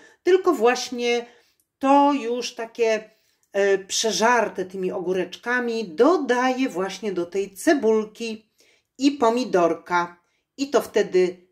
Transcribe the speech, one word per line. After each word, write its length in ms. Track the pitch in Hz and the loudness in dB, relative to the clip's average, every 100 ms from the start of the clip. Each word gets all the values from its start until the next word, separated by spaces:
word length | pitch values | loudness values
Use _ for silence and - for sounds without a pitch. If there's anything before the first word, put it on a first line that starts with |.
| - _ | -20 _
tylko 300 | 359 381 370 | 2 2 2
właśnie 720 | 202 233 240 - 240 240 240 233 _ _ _ _ _ | 2 2 0 -4 -4 -2 -2 -4 _ _ _ _ _
to 340 | 269 285 285 | 4 4 4
już 420 | 269 226 247 - - | 2 -2 -6 -6 -10
takie, 540 | 220 - 226 214 214 _ _ _ _ 196 | -12 -2 0 0 -4 _ _ _ _ 0
y, 280 | 196 196 190 | 2 2 0
przeżarte 760 | - 226 180 226 240 202 - 185 | -4 -2 0 2 2 0 -6 -10
tymi 260 | 190 185 | -6 -6
ogóreczkami 960 | - 175 185 180 - 240 247 240 226 196 | -4 -4 -4 -4 -8 -4 -4 -2 -6 -6
dodaję 840 | 156 269 349 254 247 254 254 262 | 2 4 4 0 0 0 0 -2
właśnie 440 | 170 190 190 214 | -2 -6 -6 -6
do 120 | 180 170 | -4 -4
tej 280 | 196 196 | -6 -6
cebulki 960 | - - 302 220 220 214 - 233 220 _ _ _ _ _ - | -2 0 2 2 2 -2 -8 -10 -10 _ _ _ _ _ -2
i 140 | 277 | 0
pomidorka. 1080 | 277 226 240 226 180 170 165 - 180 170 - _ _ _ - | 2 0 0 0 2 2 0 -2 -2 -2 -8 _ _ _ -10
I 120 | 277 | -2
to 120 | 226 | -2
wtedy 680 | - 220 185 185 180 180 _ | 0 -2 0 2 0 -4 _